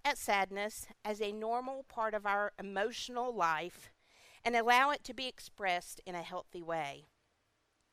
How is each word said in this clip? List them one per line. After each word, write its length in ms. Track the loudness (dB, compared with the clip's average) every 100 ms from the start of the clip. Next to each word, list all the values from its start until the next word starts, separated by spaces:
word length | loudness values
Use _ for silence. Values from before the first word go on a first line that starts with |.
at 140 | -2 0
sadness 680 | 2 2 2 0 -4 -6 -14 -8
as 160 | -6 -2
a 120 | -4
normal 520 | -2 -2 -2 -2 -8 -8
part 260 | -2 0
of 120 | 0 2
our 260 | 2 2 -2
emotional 760 | -4 0 0 -2 -6 -2 -2
life 560 | 2 2 2 -4 -10 -20 -20 _ -20 -20 -4
and 100 | 2
allow 360 | 4 8 8 6
it 120 | 2
to 100 | -4
be 120 | -6 -6
expressed 760 | -8 -14 -4 0 0 -2 -12
in 100 | -8
a 80 | -8
healthy 400 | -6 -8 -8 -10
way. 440 | -4 -2 -4 -8 -16 _ _ _ _ _ _ _ _